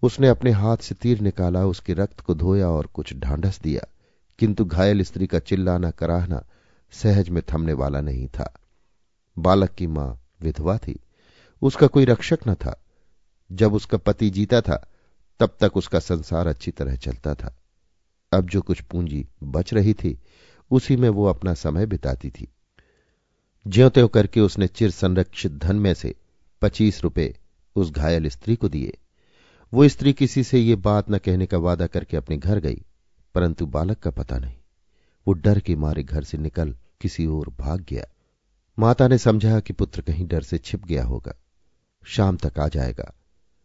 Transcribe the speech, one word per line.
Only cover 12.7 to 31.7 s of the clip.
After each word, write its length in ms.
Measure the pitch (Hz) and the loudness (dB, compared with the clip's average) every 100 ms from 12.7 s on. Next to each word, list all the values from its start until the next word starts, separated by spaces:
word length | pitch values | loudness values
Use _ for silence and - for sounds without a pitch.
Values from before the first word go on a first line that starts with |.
| - _ _ _ _ _ _ _ | -10 _ _ _ _ _ _ _
जब 220 | 92 107 | 0 2
उसका 240 | 104 - 110 | 2 -2 -2
पति 320 | - 104 107 | -2 0 0
जीता 320 | 95 104 120 | 0 2 2
था, 280 | 107 73 - _ _ _ _ _ | 2 -4 -6 _ _ _ _ _
तब 180 | 107 - | -2 2
तक 180 | 104 98 | 2 2
उसका 220 | - 87 | -2 -2
संसार 480 | - 85 - 82 85 | -2 -4 -2 -2 -2
अच्छी 240 | 78 - | -4 -8
तरह 240 | - 69 64 | -6 -6 -6
चलता 400 | - 62 76 71 | -8 -6 -6 -6
था। 220 | - - _ _ _ _ _ _ _ | -10 -14 _ _ _ _ _ _ _
अब 160 | 95 92 | 0 0
जो 120 | 98 | -2
कुछ 200 | - 87 | -2 -6
पूंजी 460 | - 85 85 73 67 _ | -4 -6 -4 -6 -8 _
बच 300 | 71 76 90 | -6 -4 0
रही 200 | 110 101 | 2 2
थी, 280 | 107 87 64 _ _ _ _ _ | 2 -4 -6 _ _ _ _ _
उसी 240 | 127 - 127 | 0 2 2
में 140 | 123 | 2
वो 160 | 101 101 | 2 0
अपना 280 | 87 92 | 0 -2
समय 320 | 82 82 78 110 | -2 -2 -2 -2
बिताती 440 | 95 65 65 69 | -4 -4 -6 -10
थी। 240 | - - _ _ _ _ _ _ _ _ _ _ _ 101 | -14 -18 _ _ _ _ _ _ _ _ _ _ _ 0
ज्यों 220 | 95 131 | 6 8
त्यों 180 | 135 117 | 8 6
करके 340 | 113 101 117 | 4 2 4
उसने 260 | 101 - 95 | 2 2 -2
चिर 240 | - 110 | 0 -2
संरक्षित 600 | - 92 92 87 - 95 | 2 0 2 0 -4 -8
धन 240 | 73 80 104 | -4 -2 2
में 180 | 101 | 2
से 220 | 82 57 - _ _ _ _ | 0 -4 -12 _ _ _ _
पच्चीस 420 | 104 - 107 - | -2 2 2 2
रुपए 360 | 85 87 78 - _ _ _ 104 | -2 0 -4 -6 _ _ _ -2
उस 160 | 87 | -2
घायल 360 | 73 76 85 76 | 0 0 0 -2
स्त्री 280 | - - 117 | -6 -4 -2
को 140 | - | 0
दिए। 280 | 73 53 - _ _ _ _ _ _ _ | -4 -6 -10 _ _ _ _ _ _ _
वो 140 | 117 143 | 6 6
स्त्री 260 | - 139 | 6 0
किसी 300 | 135 131 135 | 2 0 0
से 160 | 123 127 | 2 2
ये 160 | 113 110 | 4 2
बात 340 | 104 104 101 | 2 0 0
न 80 | 101 | -2
कहने 280 | - 90 92 | 0 0 0
का 120 | 90 | 0
वादा 300 | 87 | 0